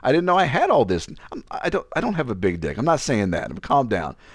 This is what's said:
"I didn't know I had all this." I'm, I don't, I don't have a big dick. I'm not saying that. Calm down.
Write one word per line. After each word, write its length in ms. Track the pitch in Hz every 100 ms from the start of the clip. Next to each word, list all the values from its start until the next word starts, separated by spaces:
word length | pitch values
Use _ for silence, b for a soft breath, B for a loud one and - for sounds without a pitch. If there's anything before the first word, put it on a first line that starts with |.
"I 100 | -
didn't 140 | 156 180
know 100 | 180
I 80 |
had 240 | 175 160 370
all 160 | -
this." 240 | 101 87 - - B
I'm, 100 | - -
I 200 | - 170
don't, 160 | 190 - -
I 60 |
don't 100 | 240
have 140 | 175 131
a 60 |
big 260 | 98 95 85
dick. 160 | 78 73
I'm 80 |
not 160 | 151 156
saying 300 | - 117 98
that. 320 | 85 - -
Calm 260 | - 143 123
down. 260 | 95 78 - b